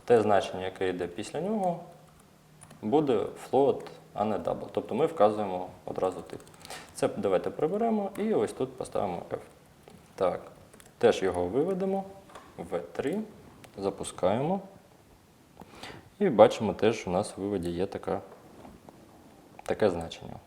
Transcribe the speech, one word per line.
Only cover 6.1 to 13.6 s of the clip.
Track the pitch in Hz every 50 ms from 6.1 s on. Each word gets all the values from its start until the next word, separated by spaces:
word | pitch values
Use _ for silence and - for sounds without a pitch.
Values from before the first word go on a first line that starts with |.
| 87 85
тип. | - - - - - - - - - - - - - - -
Це | - - -
давайте | - - 202 202 185 175 - 190
приберемо | - - 151 165 196 214 226 226 220 214 196 190 196 -
і | 202 220 202
ось | 135 104 98
тут | - - 131 127 -
поставимо | - - - - - 104 95 87 - - -
F. | - - - - - - - - - - - - - - - - -
Так, | - 95 90 87 - - - - - - - - - - - - -
теж | 120 110 - -
його | 95 92 87 90 87
виведемо, | 87 107 135 160 190 196 180 196 190 196 196 190 - - - - - - - - - - -
В | - 90 95 85
три, | - - - - - 143 180 220 214 - - - - - - -